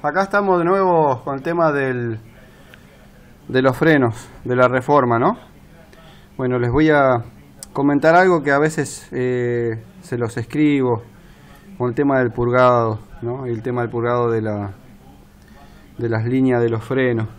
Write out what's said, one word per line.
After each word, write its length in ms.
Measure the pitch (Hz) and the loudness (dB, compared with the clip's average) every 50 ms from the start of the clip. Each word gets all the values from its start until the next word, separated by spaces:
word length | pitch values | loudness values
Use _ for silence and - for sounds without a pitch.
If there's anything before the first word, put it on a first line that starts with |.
Acá 220 | - 147 147 185 196 | -4 -2 -2 -2 -2
estamos 340 | 196 - 202 202 196 185 | 0 0 0 2 2 0
de 80 | 175 165 | 2 2
nuevo 560 | 170 190 196 190 185 175 165 156 143 127 117 - | 0 2 2 2 2 2 2 2 2 0 -2 -4
con 120 | 147 135 | -8 -8
el 80 | 135 135 | -6 -6
tema 280 | 165 170 170 165 156 | -4 -2 0 0 0
del, 460 | 143 143 135 131 127 123 120 117 113 113 - - - - - - - - - - - - - - - - - - - - - - - - - | 0 0 -2 -2 -2 -4 -4 -6 -6 -8 -12 -20 -20 -20 -20 -20 -20 -20 -20 -20 -20 -20 -20 -20 -20 -20 -20 -20 -20 -20 -20 -20 -20 -20 -12
de 140 | - 120 131 | -2 0 2
los 160 | 131 135 127 | 2 2 2
frenos, 500 | - 151 160 156 143 127 113 110 - - - - - - | 2 2 4 4 4 2 0 -2 -6 -16 -20 -20 -14 -6
de 120 | 117 123 | -4 2
la 120 | 127 127 | 2 2
reforma, 520 | 123 127 127 120 - 147 147 131 123 117 117 | 2 2 -2 0 2 2 2 4 2 0 2
¿no? 180 | 127 180 240 - - - - - - - - - - - - - - - - - - - - | 2 0 -2 -4 -12 -20 -20 -20 -20 -20 -20 -20 -20 -20 -20 -20 -20 -20 -20 -20 -20 -18 -10
Bueno, 220 | - 131 127 123 | -6 -4 -2 -2
les 140 | 123 120 120 | -2 -2 0
voy 180 | 120 147 156 156 | 0 2 2 4
a 340 | 151 143 139 131 127 117 117 - - - - - - - - - - | 4 4 4 2 2 0 -4 -10 -20 -20 -20 -20 -20 -20 -20 -8 -6
comentar 420 | 139 139 143 143 143 139 160 165 | -2 0 0 0 4 4 6 6
algo 260 | 180 185 185 180 160 | 6 6 4 2 2
que 100 | 135 143 | 2 0
a 60 | 139 | 2
veces, 500 | 143 151 156 156 - 139 - - - - - | 2 2 0 -2 -4 -6 -6 -8 -16 -16 -10
eh, 720 | - 127 127 127 127 123 120 120 120 120 117 117 110 110 - - - - | -6 -4 -2 -2 -2 -2 -2 -2 -2 -2 -2 -4 -6 -6 -12 -20 -20 -20
se 160 | - - 127 | -10 -8 -6
los 180 | 120 120 110 - | -4 -4 -4 -6
escribo, 680 | 127 113 - - 147 151 147 143 139 127 123 117 110 113 - - - - - - - - - - - - - - | -8 -8 -6 -2 0 2 2 2 2 2 0 -2 -2 -4 -14 -20 -20 -20 -20 -20 -20 -20 -20 -20 -20 -20 -20 -8
con 120 | - 123 123 | -4 -4 -4
el 40 | 120 | 0
tema 240 | 147 143 139 135 | 0 0 2 2
del 140 | 131 127 117 | 2 0 0
purgado, 680 | 117 123 120 120 123 127 127 127 123 120 117 110 107 101 - - - - | 0 -2 -2 0 4 4 4 6 4 4 2 0 -4 -6 -10 -18 -16 -12
¿no? 240 | 117 117 123 135 131 | -10 -10 -8 -8 -8
Y 60 | 123 | -8
el 100 | 117 110 | -8 -6
tema 200 | 113 127 123 123 | -6 -6 -4 -4
del 100 | 120 113 | -6 -4
purgado 400 | 123 117 117 120 123 123 120 117 | -4 -4 -2 -2 0 0 0 0
de 100 | 113 113 | -2 -2
la, 300 | 110 110 104 101 101 101 98 - - - - - - - - - - - - - - - - - - - - - - - - - | -2 -4 -6 -6 -8 -10 -12 -16 -20 -20 -20 -20 -20 -20 -20 -20 -20 -20 -20 -20 -20 -20 -20 -20 -20 -20 -20 -20 -20 -20 -10 -8
de 100 | 117 117 | -4 -4
las 160 | 113 110 110 | -4 -4 -2
líneas 340 | 120 127 131 131 131 127 120 | -2 0 0 2 2 2 2
de 100 | 117 117 | 0 0
los 140 | 113 113 110 | -2 -4 -6
frenos. 440 | - 135 131 131 123 120 113 110 104 - | -4 -2 -2 0 0 0 -2 -4 -6 -10